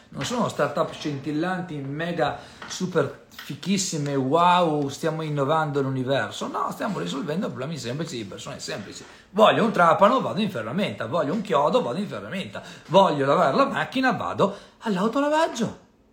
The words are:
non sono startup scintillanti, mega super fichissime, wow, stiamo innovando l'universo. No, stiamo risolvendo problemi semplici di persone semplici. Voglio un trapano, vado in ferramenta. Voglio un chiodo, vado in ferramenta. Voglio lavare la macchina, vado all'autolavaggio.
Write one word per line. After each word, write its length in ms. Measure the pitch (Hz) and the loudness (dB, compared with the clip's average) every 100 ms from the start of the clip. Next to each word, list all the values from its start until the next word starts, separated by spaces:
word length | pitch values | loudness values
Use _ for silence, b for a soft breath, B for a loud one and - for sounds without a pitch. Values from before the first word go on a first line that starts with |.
| B | B
non 140 | 143 | -8
sono 240 | - 240 143 | -4 0 0
startup 440 | - 143 175 156 | 0 0 0 -2
scintillanti, 840 | - 156 139 156 151 175 185 175 147 | -4 -6 -6 -4 -2 -2 -4 -6 -8
mega 600 | 135 147 170 160 143 123 B B - | -6 -4 -4 0 -2 -2 B B -12
super 600 | - 185 165 151 - - | -6 -2 0 0 -4 -18
fichissime, 880 | - - 139 175 196 - 160 143 139 | -16 -12 -6 -2 -2 -2 -4 -2 0
wow, 720 | 131 165 175 180 170 151 139 | 2 4 6 6 4 2 -2
stiamo 340 | - 160 160 | -2 -4 -2
innovando 580 | 160 147 135 160 151 139 | -2 0 2 2 2 0
l'universo. 680 | 135 131 127 135 104 - 240 | 0 -2 0 0 -2 -6 -6
No, 220 | 320 - | -4 -4
stiamo 260 | 190 240 156 | -4 -4 -4
risolvendo 480 | 175 269 170 165 233 | -4 -4 -4 -4 -4
problemi 320 | 123 139 156 | -6 -8 -8
semplici 380 | 113 143 165 120 | -6 -6 -6 -8
di 80 | |
persone 340 | 98 98 151 131 | -10 -12 -12 -12
semplici. 460 | - 143 92 - B B B | -10 -10 -12 -16 B B B
Voglio 340 | 190 196 139 | 6 6 6
un 60 | 220 | 4
trapano, 500 | 180 170 156 202 254 | 6 6 8 6 6
vado 200 | 127 147 | 0 -2
in 100 | 220 | -2
ferramenta. 560 | 117 107 165 160 104 113 | -4 -4 -2 -4 -4 -4
Voglio 260 | 165 143 | -2 0
un 80 | 214 | -2
chiodo, 420 | 185 143 151 233 | 0 2 4 2
vado 160 | 120 165 | 0 -4
in 100 | 196 | -6
ferramenta. 540 | 113 101 185 117 95 B B - | -8 -8 -8 -8 -12 B B 2
Voglio 380 | 175 180 147 135 | 6 6 4 2
lavare 300 | 165 151 180 | 4 4 4
la 100 | 277 | 2
macchina, 440 | 139 156 262 262 | 0 -2 0 0
vado 460 | 202 87 110 190 B B B | 0 -2 0 0 B B B
all'autolavaggio. 1000 | 226 180 226 277 294 302 339 247 208 - _ _ _ | -2 0 0 0 2 2 0 -2 -6 -6 _ _ _